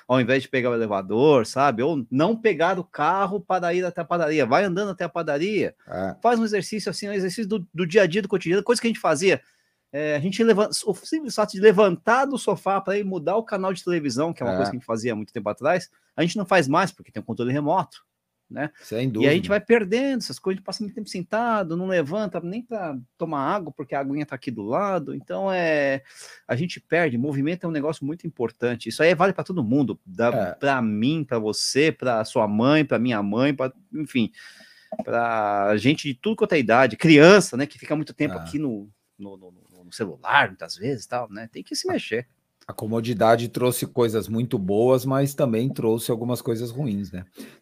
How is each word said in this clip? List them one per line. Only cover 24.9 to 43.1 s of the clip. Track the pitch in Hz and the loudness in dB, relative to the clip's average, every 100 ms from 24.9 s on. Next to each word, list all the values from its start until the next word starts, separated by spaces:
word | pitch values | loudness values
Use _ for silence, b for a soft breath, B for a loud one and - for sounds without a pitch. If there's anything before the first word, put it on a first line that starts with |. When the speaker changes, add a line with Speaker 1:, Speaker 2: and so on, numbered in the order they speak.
| 185 139 | -2 -4
Speaker 1:
Então, | 139 - 180 196 | -10 -8 -6 -2
é, | 185 170 151 139 135 B B B B B | 0 0 2 0 -2 B B B B B
a | |
gente | 123 175 - | -4 -4 -8
perde. | - 165 165 120 | -2 0 2 0
Movimento | 139 139 139 180 | -2 -2 -2 -2
é | 175 | -4
um | |
negócio | 156 143 156 | -4 -4 -4
muito | 139 170 170 | -6 -8 -8
importante. | - 113 - 120 120 113 | -6 -6 -2 -4 -4 -6
Isso | - | 2
aí | 160 | 4
vale | 175 196 | 4 2
pra | - | 0
todo | 151 185 | -4 -2
mundo. | 110 135 123 95 | 0 2 0 -2
Da, | - 92 117 | -10 -2 0
Speaker 2:
É. | 120 92 | 0 -2
Speaker 1:
pra | - 139 135 | -2 0 0
mim, | 113 104 120 160 | 0 0 0 0
pra | 139 117 | -2 -4
você, | 107 101 - 127 156 | -2 -2 -2 2 2
pra | - 127 113 110 | 2 -2 -2 0
sua | 127 107 | 0 0
mãe, | 104 123 156 | 2 4 4
pra | 143 117 | 2 0
minha | 123 110 | 0 0
mãe, | 101 107 139 | -2 0 0
pra... | 143 131 - _ | 0 -4 -6 _
enfim, | 151 151 127 104 B B B B B B - | -10 -4 -2 -2 B B B B B B -12
pra | - 117 117 113 107 101 101 107 | -4 -2 -2 0 0 0 2 2
gente | 113 156 151 | 2 0 -2
de | |
tudo | 131 214 220 | -6 -4 -2
quanto | 208 | 0
é | 165 | 2
idade. | 113 117 131 - | 4 6 4 4
Criança, | 160 147 160 202 - 123 | 8 10 12 10 6 -2
né, | 143 | -6
que | - | -8
fica | - 151 | -6 -4
muito | 151 | -4
tempo | - 147 | -4 -4
Speaker 2:
É. | 180 | -4
Speaker 1:
aqui | 82 143 | -8 -6
no, | 147 107 104 _ _ - | -4 -6 -12 _ _ -20
no, | 101 98 | -18 -18
no, | 92 90 _ 90 | -20 -20 _ -20
no | 90 | -16
celular, | - 104 71 82 135 107 | -10 -8 -8 0 2 2
muitas | 92 85 - | -2 -14 -10
vezes, | 214 131 - | -6 -8 -6
tal, | 123 117 | -8 -8
né? | 101 113 | -12 -16
Tem | - | -16
que | 190 | -12
se | 294 370 | -8 -4
Speaker 2:
A | |
Speaker 1:
mexer. | 330 - 110 127 _ _ _ - | -4 -4 -6 -6 _ _ _ -18
Speaker 2:
a | |
comodidade | - 110 113 113 | -10 -4 -4 -2